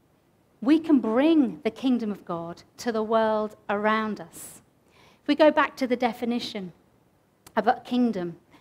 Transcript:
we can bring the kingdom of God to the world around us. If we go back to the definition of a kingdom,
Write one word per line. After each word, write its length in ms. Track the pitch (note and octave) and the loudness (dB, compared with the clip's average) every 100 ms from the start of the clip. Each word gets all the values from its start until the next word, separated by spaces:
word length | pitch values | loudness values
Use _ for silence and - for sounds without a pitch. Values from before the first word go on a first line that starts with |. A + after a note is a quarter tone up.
| _ _ _ _ _ _ | _ _ _ _ _ _
we 180 | A3 D#4+ | 0 2
can 200 | D#4+ C#4 | 4 2
bring 640 | A3 A3+ D#4 D#4+ A#3 - | 4 2 4 4 2 -2
the 60 | A3 | -6
kingdom 420 | - C4 A#3+ G#3+ | -4 0 0 -2
of 140 | F#3+ - | -8 -8
God 380 | E3+ E3+ F3 - - | -8 -8 -14 -20 -10
to 160 | B3 | -6
the 100 | A3 | -4
world 540 | G#3+ A3+ A3 G#3+ G#3+ - - | 0 2 2 0 -4 -8 -6
around 500 | G#3 G#3+ G#3+ A3 G3+ | -2 0 0 -2 -6
us. 400 | E3 - - - _ _ _ _ _ _ | -12 -18 -20 -20 _ _ _ _ _ _
If 60 | - | -2
we 60 | |
go 160 | D4 D4+ | 4 6
back 240 | D4+ C#4 - | 4 0 -2
to 100 | B3 | -4
the 100 | B3 | -2
definition 800 | A#3+ A3 A#3+ A#3+ - G#3 F3+ - _ _ _ _ _ _ - A3+ | -2 -4 -4 -4 -6 -10 -12 -16 _ _ _ _ _ _ -8 -2
of 100 | G#3 | 0
a 140 | - | 0
kingdom, 540 | - B3 B3 G3 F3 E3 _ - | -2 0 0 -2 -8 -10 _ -20